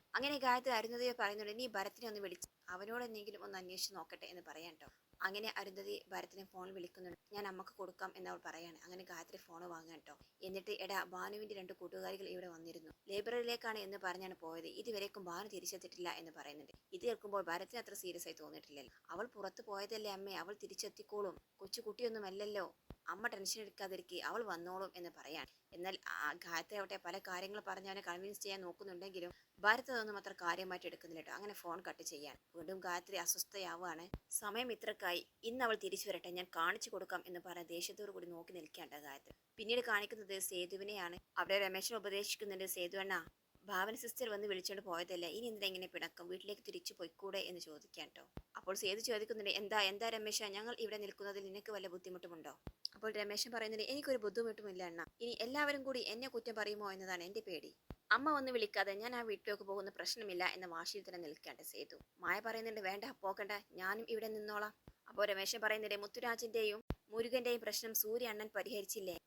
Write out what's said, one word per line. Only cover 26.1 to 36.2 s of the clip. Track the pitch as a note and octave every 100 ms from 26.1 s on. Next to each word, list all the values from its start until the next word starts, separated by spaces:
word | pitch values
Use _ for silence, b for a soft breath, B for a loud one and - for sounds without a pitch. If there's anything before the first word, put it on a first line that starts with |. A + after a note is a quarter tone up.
ആ | E2+ D3 E3+
ഗായത്രി | F3 E3 E3+ G#3
ആവട്ടെ | G3 G3
പല | E3+ F#3+
കാര്യങ്ങൾ | F#3+ F3+ F#3+ G#3
പറഞ്ഞ് | G3+ F#3+ G3
അവനെ | F#3+
കൺവിൻസ് | F#3+ F3 G3 G#3
ചെയ്യാൻ | G3+ G3
നോക്കുന്നുണ്ടെങ്കിലും | F3+ - G3 F3 G3 F#3 F3 - B -
ഭരത് | G3+ A#3 B3+
അതൊന്നും | B3 G#3+ G3+
അത്ര | F#3+ -
കാര്യമായിട്ട് | F3 F3+ F#3 F3+ F3
എടുക്കുന്നില്ല | E3+ E3 E3
ട്ടോ. | -
അങ്ങനെ | C3 G#3
ഫോൺ | F#3+ F3 E3+
കട്ട് | F3 D#3
ചെയ്യാൻ. | D#3+ D3+ D3 B2 _
വീണ്ടും | E3+ E3 F#3+
ഗായത്രി | F3+ F3 F3+ F#3+
അസ്വസ്ഥയാവുകയാണ്. | F3 - - G3+ F3+ E3+ F3+ D#3+ F3 - -
"സമയം | A#3+ G#3+ G#3+ B3
ഇത്രക്കായി, | G#3+ G3+ G#3 F#3 F3 - _
ഇന്ന് | A3+ B3
അവൾ | A#3+ G#3+
തിരിച്ചു | F#3 F#3+ G#3
വരട്ടെ, | F3